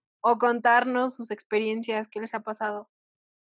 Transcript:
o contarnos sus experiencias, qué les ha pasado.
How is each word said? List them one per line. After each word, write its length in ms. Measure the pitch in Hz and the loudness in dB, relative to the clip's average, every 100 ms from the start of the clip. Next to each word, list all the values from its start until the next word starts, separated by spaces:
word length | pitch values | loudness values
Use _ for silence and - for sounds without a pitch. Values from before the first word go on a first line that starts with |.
| _ _ | _ _
o 160 | 226 226 | 0 2
contarnos 800 | 247 240 233 240 247 247 254 254 | 2 2 4 4 4 0 -2 -4
sus 160 | 226 | -10
experiencias, 760 | 208 - 214 220 220 226 214 220 | -10 -4 -2 -2 -4 -4 -6 -6
qué 100 | 208 | -10
les 140 | 226 - | -8 -8
ha 60 | |
pasado. 480 | 220 214 214 208 214 _ _ _ _ _ | -8 -6 -6 -6 -12 _ _ _ _ _